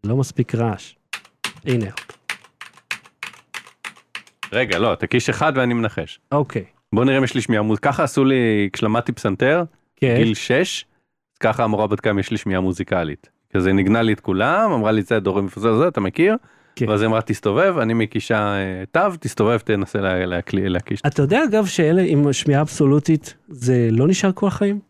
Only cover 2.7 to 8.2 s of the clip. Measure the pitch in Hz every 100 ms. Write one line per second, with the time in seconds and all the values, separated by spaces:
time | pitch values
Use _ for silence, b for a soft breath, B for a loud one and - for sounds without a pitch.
2.7 | _ _ - _ _ - - _ - -
3.7 | _ - - _ - - _ - 107 123
4.7 | 87 113 - 107 127 - 107 156 135 123
5.7 | 120 113 - 80 - _ 143 139 113 90
6.7 | _ _ 107 127 135 127 127 113 110 107
7.7 | 107 143 131 151 -